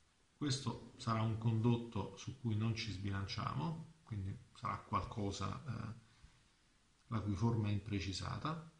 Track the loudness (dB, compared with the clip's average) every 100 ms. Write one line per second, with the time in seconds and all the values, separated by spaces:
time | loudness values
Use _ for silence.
0 | _ _ _ -4 0 0 -2 -4 -8 -6
1 | 0 2 2 2 4 6 6 6 4 -2
2 | -4 -6 -10 -4 0 2 2 2 -2 -2
3 | -2 -2 -2 -2 -2 0 0 -2 -8 -14
4 | -8 -4 -4 -6 -10 -8 -4 -4 0 0
5 | 0 -2 -2 0 -2 -4 -4 -4 -4 -8
6 | -14 -20 -20 -20 -20 _ _ _ _ _
7 | -6 -2 0 4 4 4 2 2 0 -2
8 | -2 -4 -4 -4 -4 -4 -8 -12